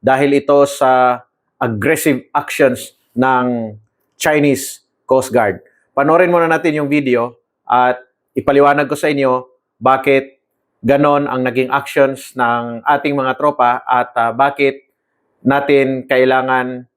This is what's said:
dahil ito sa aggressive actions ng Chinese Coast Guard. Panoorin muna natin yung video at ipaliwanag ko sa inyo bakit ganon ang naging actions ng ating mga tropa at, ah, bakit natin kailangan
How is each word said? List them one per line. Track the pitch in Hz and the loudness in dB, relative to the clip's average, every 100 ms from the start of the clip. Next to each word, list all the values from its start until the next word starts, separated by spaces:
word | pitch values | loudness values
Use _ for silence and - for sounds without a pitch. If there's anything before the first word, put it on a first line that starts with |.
dahil | 117 131 143 139 | 0 2 2 0
ito | 139 143 139 | 2 2 2
sa | - 131 127 127 123 _ _ _ _ | 0 2 4 2 0 _ _ _ _
aggressive | 127 107 123 156 156 127 - 143 | -6 -2 -2 0 0 -2 -4 -6
actions | 143 - 139 123 - _ _ 117 | -6 0 0 0 -10 _ _ -2
ng | 131 127 123 120 113 107 _ _ _ _ | 0 0 -2 -4 -8 -14 _ _ _ _
Chinese | 165 151 147 135 - - _ _ - | -2 0 0 0 -6 -16 _ _ -2
Coast | 131 127 | 0 0
Guard. | 117 107 90 _ _ _ - | 0 0 -4 _ _ _ -4
Panoorin | 143 160 180 | 0 2 2
muna | 175 165 | 2 0
natin | 160 160 151 | 0 -2 -2
yung | 143 | -2
video | 147 135 120 120 120 _ _ | -2 0 0 -2 -8 _ _
at | _ 123 123 123 - _ _ - | _ 0 2 -2 -10 _ _ -6
ipaliwanag | 127 139 143 143 139 | 0 4 4 2 -2
ko | 147 | -4
sa | 151 | -4
inyo | 143 135 127 127 _ _ _ | -2 -2 -2 -6 _ _ _
bakit | 120 131 139 135 135 _ _ _ _ _ | 0 0 2 0 0 _ _ _ _ _
ganon | 117 139 147 143 | 0 2 2 0
ang | 143 127 | -2 -4
naging | 127 123 127 | -4 -2 -2
actions | 139 139 - 135 135 - 127 | -4 -4 0 0 0 -14 -4
ng | 120 120 120 117 | -2 -2 -4 -8
ating | - 143 143 143 | -2 0 0 -2
mga | 131 131 | -4 -2
tropa | 147 135 123 123 - | -2 2 0 0 -2
at, | 127 123 - | -2 -2 -2
ah, | 117 117 | -2 0
bakit | 139 139 139 135 _ _ _ _ _ _ | -2 2 -2 -2 _ _ _ _ _ _
natin | 123 139 139 139 135 135 | 0 0 2 2 2 -2
kailangan | 127 131 127 131 131 127 127 127 123 | -2 2 2 2 0 -2 -2 -10 -16